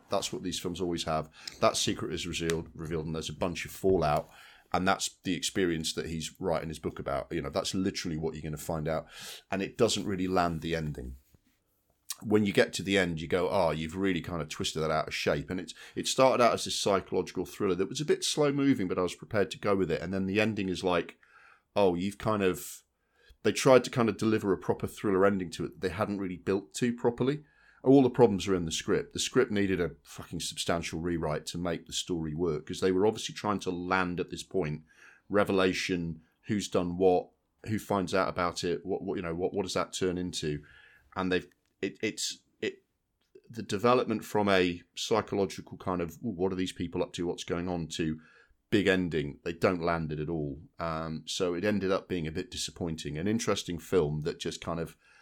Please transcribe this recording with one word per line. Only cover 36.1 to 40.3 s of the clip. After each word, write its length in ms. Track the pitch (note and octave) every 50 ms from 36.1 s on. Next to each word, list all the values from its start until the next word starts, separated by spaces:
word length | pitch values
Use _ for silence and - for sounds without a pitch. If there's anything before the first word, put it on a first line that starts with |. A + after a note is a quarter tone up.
| D#2+ - - _ _ _ _ -
who's 180 | A2 G2+ F2+
done 320 | - - G2 F2 F2 F2 F2+
what, 300 | F#2+ F#2 F2+ F2 - - _ _ _ _ _ _ - G#2
who 100 | A2 G2
finds 340 | - - G2+ G2+ F#2 E2+ G2
out 160 | F#2+ F2+ -
about 360 | - F#2 F2 F2 E2 - -
it, 200 | F2 E2 - -
what, 180 | F2+ G2 - -
what, 120 | G2 D#2+
you 80 | G2 F2
know, 140 | E2+ E2
what, 180 | E2+ F#2 - F#2
what 80 | G2 F#2+
does 120 | F2+ -
that 180 | F#2 F2 - -
turn 260 | - F#2+ F#2 F2 F2+
into? 420 | F2+ F2+